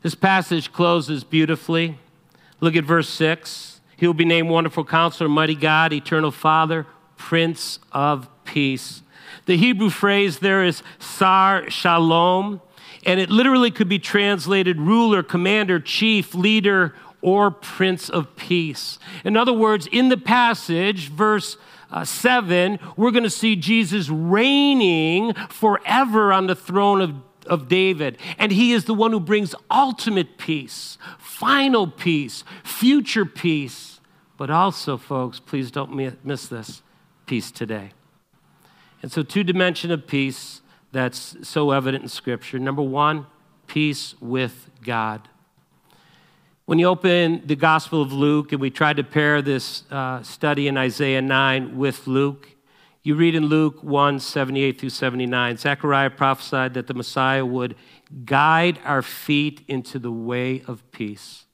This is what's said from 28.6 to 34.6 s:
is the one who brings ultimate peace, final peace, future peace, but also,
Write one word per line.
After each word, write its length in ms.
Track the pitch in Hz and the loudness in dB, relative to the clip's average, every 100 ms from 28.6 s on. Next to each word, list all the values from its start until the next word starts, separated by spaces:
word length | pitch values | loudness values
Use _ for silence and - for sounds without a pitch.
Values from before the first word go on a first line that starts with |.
| 240 | 4
is 120 | 240 180 | 4 0
the 80 | |
one 200 | 214 226 | 0 2
who 80 | 220 | 0
brings 340 | 165 214 196 - _ | 0 0 0 -10 _
ultimate 680 | 247 277 233 226 196 170 - | 2 2 0 -2 -2 -2 -8
peace, 600 | - 156 127 - - - - - | -6 -6 -8 -16 -16 -18 -20 -20
final 720 | - - 226 277 277 240 180 | -18 -6 0 2 2 2 0
peace, 560 | - - 151 127 - - - | -2 -2 0 -2 -12 -18 -18
future 640 | - - 240 285 226 220 185 | -12 0 4 4 2 -2 -2
peace, 760 | - 170 151 131 - - - _ _ _ _ | -2 -2 -2 -4 -12 -20 -20 _ _ _ _
but 140 | 139 | -2
also, 480 | 160 | 2